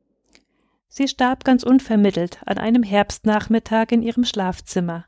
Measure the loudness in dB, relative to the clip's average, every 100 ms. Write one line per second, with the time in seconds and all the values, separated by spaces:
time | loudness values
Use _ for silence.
0 | _ _ _ _ _ _ _ _ _ -4
1 | -4 0 -2 0 2 2 4 2 4 2
2 | 2 2 -4 -8 -6 -4 0 0 2 0
3 | 0 -2 0 0 0 -2 0 -2 2 0
4 | 0 -2 -2 -2 -4 -6 -6 -4 -4 -6